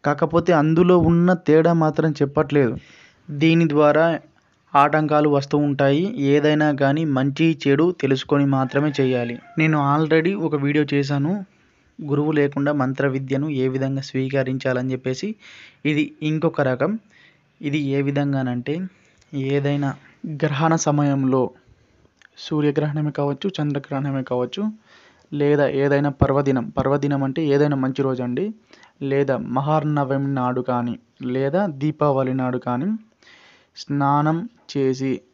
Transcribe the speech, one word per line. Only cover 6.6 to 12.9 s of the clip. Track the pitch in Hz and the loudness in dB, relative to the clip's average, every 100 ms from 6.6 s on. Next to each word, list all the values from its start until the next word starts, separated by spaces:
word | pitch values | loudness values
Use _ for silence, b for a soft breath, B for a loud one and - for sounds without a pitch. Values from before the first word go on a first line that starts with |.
| 151 139 | 2 2
కానీ | 139 147 | 0 0
మంచి | 160 131 139 139 165 147 143 | 0 0 -2 0 0 2 2
చెడు | 139 170 180 | 4 2 0
తెలుసుకొని | 135 131 - 143 139 135 | 0 0 0 0 2 0
మాత్రమే | 127 139 151 139 | 0 0 -2 0
చేయాలి. | 131 123 120 120 - - | 0 0 -4 -8 -8 -2
నేను | 156 151 139 | 0 2 2
already | 147 156 160 165 202 156 | 0 2 2 2 -2 -4
ఒక | 147 143 | -2 0
వీడియో | 147 147 | 0 0
చేశాను | 143 139 143 147 202 190 b b b b b 151 | -2 0 -2 -2 -4 -8 b b b b b -4
గురువు | 147 151 | -2 0
లేకుండా | 151 143 143 143 | 0 0 0 -2
మంత్ర | 147 131 | 0 -2